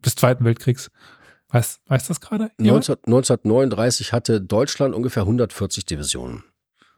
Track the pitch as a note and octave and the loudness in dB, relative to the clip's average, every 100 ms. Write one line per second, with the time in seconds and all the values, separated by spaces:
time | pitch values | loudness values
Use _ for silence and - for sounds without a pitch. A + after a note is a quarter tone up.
0 | B2+ - B2+ B2+ A#2 A2+ - B2 - _ | -6 2 2 4 2 0 0 -4 -6 _
1 | - - - _ _ B2 A#2 - - C3+ | -20 -20 -20 _ _ 0 0 -6 -2 -2
2 | - E3 - G#3+ A3 - G#2+ C#3+ C#3 C3+ | -2 -8 -6 -4 -4 0 4 4 2 -2
3 | - B2 - B2 G#2+ A#2+ C3+ G#2 A#2+ - | 2 2 2 0 2 2 2 2 0 0
4 | A#2 A#2 - A2 F#2+ G#2+ C#3+ - C#3 F#2+ | -2 -4 0 -2 0 0 0 0 -2 -2
5 | B2+ A#2+ G2 A#2+ A#2 - G2 - - D#2 | -4 -2 0 0 -2 -4 -6 -6 -6 -6
6 | C#2+ C2 B1 A#1 - _ _ _ _ | -6 -6 -8 -12 -16 _ _ _ _